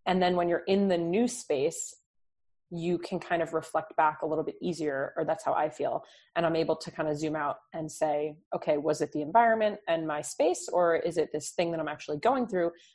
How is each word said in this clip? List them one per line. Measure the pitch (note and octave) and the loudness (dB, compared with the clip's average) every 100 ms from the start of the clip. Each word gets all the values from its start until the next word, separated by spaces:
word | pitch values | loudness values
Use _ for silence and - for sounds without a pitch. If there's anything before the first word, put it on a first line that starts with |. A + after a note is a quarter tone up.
| - | 0
and | F#3 | 2
then | F3+ F3+ | 4 2
when | F3 | 2
you're | E3+ - | 0 2
in | G3 G3 | 2 4
the | F3 | 2
new | E3+ F#3+ A#3+ | 2 2 0
space, | - - D3 D3+ - - - _ _ _ _ _ _ - F3 | -2 -2 0 0 -2 -10 -14 _ _ _ _ _ _ -12 -6
you | E3+ E3+ | -2 -2
can | - F3+ | -2 -6
kind | - E3+ | -2 -2
of | D#3+ | 0
reflect | D#3+ - D#3+ D#3 - | -2 -2 -4 -2 2
back | D#3 D#3 | 2 2
a | D#3 | -2
little | D#3 | -2
bit | D3+ - | -2 -4
easier, | F3+ D#3+ D3+ C3+ C#3 - | -4 -2 -2 -2 -4 -2
or | D#3 | -2
that's | D#3+ | -2
how | - | 0
I | C3+ D3+ | 0 0
feel. | - C3 A2 - - _ - | -2 -4 -4 -6 -20 _ 0
And | |
I'm | E3+ D#3+ | 2 2
able | D#3+ D#3+ | 0 -2
to | - | -4
kind | - D#3 | -4 -2
of | D3 | -2
zoom | D#3 D#3 | -2 -2
out | C#3+ - _ | -4 -4 _
and | E3+ D#3 | -10 -8
say, | - D#3 D3 D3+ D3+ - F3 | -2 0 0 -2 -8 -8 -4
"Okay, | - D3+ | 0 2
was | D3+ D3 | 2 0
it | D3 | -2
the | D3+ | -4
environment | D3 G#3+ A#3 A3+ G#3+ G3+ - | 2 4 6 4 0 -2 -2
and | E3 D#3 | -2 -2
my | D3+ | -4
space, | D3+ - D4+ F4+ - | -4 0 2 0 -2
or | F3 E3+ E3 | 2 4 4
is | F3 D#3+ | 0 0
it | D3+ | -2
this | D3+ - | -2 -6
thing | - E3+ | -2 -2
that | E3 | -2
I'm | D3+ | -4
actually | D3+ - D3 | -6 -6 0
going | A3+ C4+ A#3 | 2 2 2
through? | F#3 E3+ - - | 0 0 -2 -18